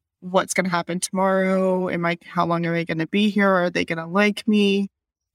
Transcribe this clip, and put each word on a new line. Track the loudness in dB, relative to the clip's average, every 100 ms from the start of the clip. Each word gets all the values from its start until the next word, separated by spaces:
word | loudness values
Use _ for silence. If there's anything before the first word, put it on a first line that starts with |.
| _ _
what's | -2 -2 0 -2
gonna | -2
happen | -2 -4 -6
tomorrow. | -4 0 2 2 2 2 2 0 -2
Am | -2
I, | -2 -4 -6
how | -2 0
long | 0 0
are |
they | -2
gonna | -2 -4 -2
be | 0 2
here? | 2 2
Are | 4 2
they | -2 -4
gonna | -6 -2
like | 2 2 0 0
me?" | 2 4 2 -2 -8 _ _ _